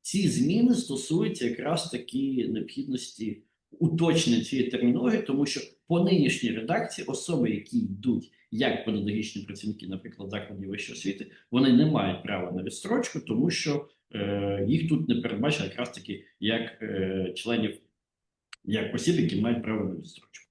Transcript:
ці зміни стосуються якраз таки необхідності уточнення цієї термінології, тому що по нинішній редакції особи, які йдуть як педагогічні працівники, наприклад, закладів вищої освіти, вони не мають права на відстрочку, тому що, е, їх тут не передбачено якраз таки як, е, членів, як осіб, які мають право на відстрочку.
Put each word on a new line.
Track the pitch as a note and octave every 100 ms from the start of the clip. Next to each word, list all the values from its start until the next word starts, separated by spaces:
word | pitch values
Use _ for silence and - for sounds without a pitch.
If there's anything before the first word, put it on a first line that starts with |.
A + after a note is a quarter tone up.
ці | - F#3+ E3+
зміни | A#2 C#3+ G#3+ B3 A#3+
стосуються | - C3+ - E3 G#3+ - A#2+
якраз | A#2 C#3+ E3 -
таки | B2 - B2+ C#3 C3 -
необхідності | G#2+ - C3+ - B2+ - - G#2+ G#2 _ _ _ -
уточнення | E3 D#3+ E3 E3 B2 A2
цієї | - C3+ -
термінології, | B2 B2 A#2+ B2 A2
тому | - C#3 C#3+
що | - - _ _
по | E3+
нинішній | F#3+ F3+ C3 - A#2
редакції | A2 A2+ F3 - - -
особи, | - - D#3 A#2
які | G2+ - B2
йдуть | G2 G2 B2 G#2 - _ _
як | A2 B2+ - -
педагогічні | G#2 G2+ G#2+ G#2 G2+
працівники, | G2 G2 G#2+ G#2 F#2
наприклад, | F#2+ F2 - -
закладів | G#2 F2+ F#2+ G2
вищої | G2+ - A#2+
освіти, | G2 - - - _
вони | B2 C3+
не | B2 D#3
мають | C3 G2 F#2+
права | - G2 F2+
на | F#2
відстрочку, | F#2 - G3 A#3+ A#3+ -
тому | - A2 E3
що, | - D#3 D3 - _ _ G#2+
е, | G2+ G2+ G2+ G2+ G2+
їх | D#3+ D#3+
тут | D3+ -
не | -
передбачено | - G#2 C#3 D#3 -
якраз | - B2
таки | - F#2+ G2 - _
як, | G2+ A2+ A#2 -
е, | A2 G2 F#2+ F#2+ F#2 -
членів, | A2+ A#2 G#2+ - _ _ _ _ _ _ _ - -
як | G#2+ - -
осіб, | - E3
які | - F#2+
мають | A2+ A#2+
право | A2 G#2+ F#2
на | E2
відстрочку. | - - _ - _